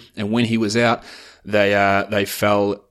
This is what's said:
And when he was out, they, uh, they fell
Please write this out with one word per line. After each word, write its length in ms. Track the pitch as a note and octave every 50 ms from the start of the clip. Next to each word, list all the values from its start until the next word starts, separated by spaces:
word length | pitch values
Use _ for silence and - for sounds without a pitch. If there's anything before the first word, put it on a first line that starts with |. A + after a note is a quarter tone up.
| - - _
And 140 | - G#2 G2+
when 140 | A2 A#2+ A#2+
he 140 | A2 A2+ A2+
was 180 | A2+ G2+ G#2+
out, 260 | A#2 A#2 A#2 A2+ - - - - - - - - _ _
they, 280 | - G#2 G#2 G2+ G2+ G2+
uh, 280 | G2+ G2+ G2 G2 G2 G2+ -
they 160 | G#2+ G2+ G2+
fell 580 | - - - G#2 G#2 G#2 G2+ G2+ G2+ G2+ - _ _